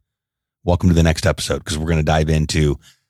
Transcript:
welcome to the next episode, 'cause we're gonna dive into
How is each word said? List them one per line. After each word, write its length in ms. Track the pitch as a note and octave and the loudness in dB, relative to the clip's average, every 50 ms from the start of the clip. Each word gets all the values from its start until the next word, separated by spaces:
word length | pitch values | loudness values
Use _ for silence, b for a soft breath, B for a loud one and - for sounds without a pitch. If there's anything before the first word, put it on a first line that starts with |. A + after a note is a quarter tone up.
| _ _ _ _ _ _ _ _ _ _ _ _ - | _ _ _ _ _ _ _ _ _ _ _ _ -2
welcome 240 | - F2 F2 - F2+ | -2 -2 2 2 2
to 60 | E2+ | 4
the 80 | E2 E2 | 4 4
next 220 | E2 D#2 - - | 2 2 0 0
episode, 380 | - D2+ - - - C#2+ C#2 - | -2 -2 -2 -4 -6 -6 -6 -6
'cause 140 | - D2+ D2+ | -8 -6 -6
we're 100 | D#2 D#2+ | -2 -2
gonna 160 | E2+ D#2 D#2 | 0 0 0
dive 240 | D2+ D#2 D#2+ D#2 D#2 | 0 0 0 0 0
into 500 | D#2+ D#2 D#2 D2+ - D#2+ D2+ D2 C#2 - b b b b b b | 0 0 0 -2 0 0 0 0 -2 -4 b b b b b b